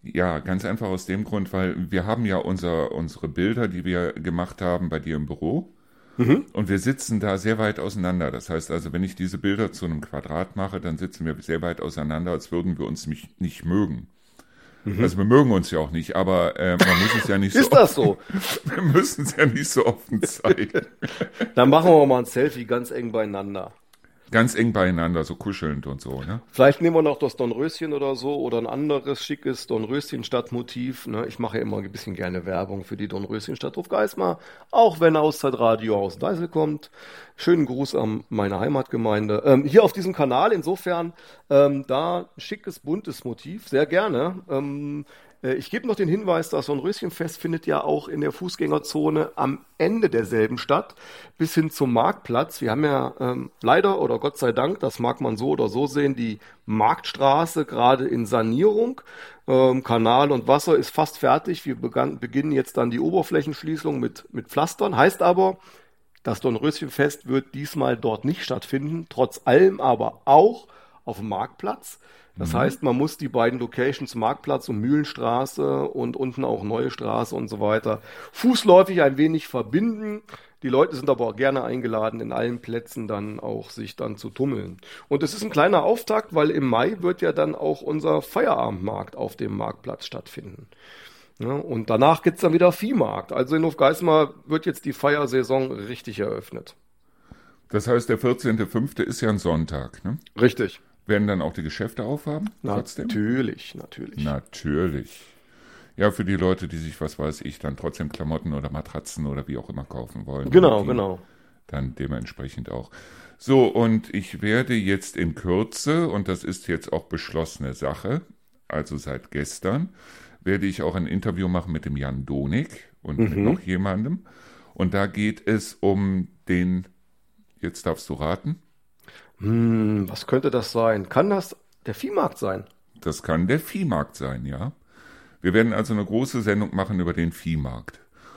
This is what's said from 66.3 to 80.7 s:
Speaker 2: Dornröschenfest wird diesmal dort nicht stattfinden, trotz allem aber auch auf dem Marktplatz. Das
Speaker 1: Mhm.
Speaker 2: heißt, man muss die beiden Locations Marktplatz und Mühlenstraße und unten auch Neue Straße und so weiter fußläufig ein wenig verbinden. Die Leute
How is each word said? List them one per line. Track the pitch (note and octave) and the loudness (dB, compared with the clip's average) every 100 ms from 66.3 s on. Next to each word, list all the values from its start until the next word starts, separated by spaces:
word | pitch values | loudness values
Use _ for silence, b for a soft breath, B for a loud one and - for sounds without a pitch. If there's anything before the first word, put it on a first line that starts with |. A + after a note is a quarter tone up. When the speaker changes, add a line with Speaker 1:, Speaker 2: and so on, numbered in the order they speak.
| G#2+ | -2
Speaker 2:
Dornröschenfest | C3 A2+ D3 D3+ D3 - C#3+ - B2 | -2 0 -2 -2 -8 0 0 0 -4
wird | C3 C3 | -4 -4
diesmal | C3+ C#3+ D3+ C3 A#2+ | -12 -8 -2 0 0
dort | A2 G#2+ C3+ | -2 -2 -4
nicht | F3 | -4
stattfinden, | - B2 - C3+ D3 E3 E3 | -4 -6 -4 -4 -4 -8 -8
trotz | - B2+ - - | -2 -2 0 4
allem | C3 F#3+ F#3+ | 8 8 4
aber | C3 A2+ A2+ - - | 2 2 0 -4 6
auch | C#3+ G#3 A#3+ - b b b - | 8 8 2 -14 b b b -12
auf | G#2 | -10
dem | G#2+ | -6
Marktplatz. | G2 A#2+ _ G3 A#3+ - - b b b - | -6 -6 _ -8 -8 -12 -20 b b b -8
Das | F2 | -2
Speaker 1:
Mhm. | E2+ | 2
Speaker 2:
heißt, | C3+ C#3 | 0 0
man | C#3 B2 | 0 2
muss | D3+ - | 0 -4
die | C#3+ | -4
beiden | A#2+ A#2 B2+ | 0 0 0
Locations | A#2+ - B2+ C#3 C3+ | -6 -2 -2 -2 -8
Marktplatz | A#2 A2 C#3+ - C#3 - | -2 -2 -2 -4 -4 -2
und | G#2+ | -4
Mühlenstraße | A#2 D3 C#3+ - A#2+ A#2+ C3+ - C#3 C3+ C#3+ | 0 0 0 -4 -2 0 -2 -2 -2 0 -2
und | - A#2+ B2 | -4 -6 -4
unten | C3 A#2+ | -6 -4
auch | C3 A2+ | -4 -4
Neue | G2+ A2+ B2+ | -4 -4 -4
Straße | - A2 A2+ A#2 | -4 -4 -2 -4
und | - A2+ | -6 -8
so | G#2+ | -4
weiter | G#2 A2 G#2+ G#2+ B B B | 0 0 -2 -6 B B B
fußläufig | - A#3+ A#3+ G#3+ F3+ F#3+ F3+ | 0 2 4 8 8 8 4
ein | C#3+ C3+ | 4 4
wenig | D#3 D#3+ - | 2 2 -4
verbinden. | C3 G#2+ D3 A3+ G#3+ G#3+ G#3 - B B B | -6 -2 0 0 -2 -8 -10 -14 B B B
Die | |
Leute | C3 | 0